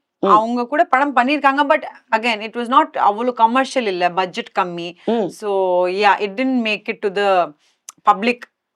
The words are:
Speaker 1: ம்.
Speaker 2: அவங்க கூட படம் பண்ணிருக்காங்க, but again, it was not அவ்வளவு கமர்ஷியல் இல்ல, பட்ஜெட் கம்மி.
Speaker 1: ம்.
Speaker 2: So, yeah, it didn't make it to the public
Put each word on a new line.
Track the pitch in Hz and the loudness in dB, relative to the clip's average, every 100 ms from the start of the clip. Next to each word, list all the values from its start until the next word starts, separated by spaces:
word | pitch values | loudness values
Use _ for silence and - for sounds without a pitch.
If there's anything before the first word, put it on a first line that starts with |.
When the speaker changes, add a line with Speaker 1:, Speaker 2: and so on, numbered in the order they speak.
| _ _ | _ _
Speaker 1:
ம். | - | 2
Speaker 2:
அவங்க | 214 226 240 240 | 4 2 -2 -2
கூட | 294 | 0
படம் | 349 262 285 254 | 2 2 0 0
பண்ணிருக்காங்க, | 240 294 277 277 285 | 0 2 2 2 2
but | 311 - - - 220 | 0 -2 -18 -4 -2
again, | 240 208 | -2 -4
it | 220 233 | -6 -8
was | 233 269 | 0 2
not | 302 - | 2 0
அவ்வளவு | 196 208 247 | 0 0 -2
கமர்ஷியல் | 240 226 247 262 262 220 | 2 4 4 0 -2 -2
இல்ல, | 180 175 | 0 -2
பட்ஜெட் | 175 190 220 202 - | 0 -4 -6 -8 -4
கம்மி. | 180 175 170 175 - | -4 -4 -10 -8 -4
Speaker 1:
ம். | 233 180 | -2 -2
Speaker 2:
So, | - 214 196 185 180 180 | -6 -4 -2 0 0 0
yeah, | 190 208 185 | 2 2 2
it | 208 196 | -2 -4
didn't | 262 254 | -2 -2
make | 220 208 - | -2 -4 -8
it | 196 | -6
to | 208 185 | -4 -2
the | 202 185 151 - _ _ - - - | 0 2 0 -6 _ _ -20 -4 0
public | 190 233 240 - _ _ | 2 0 -4 -8 _ _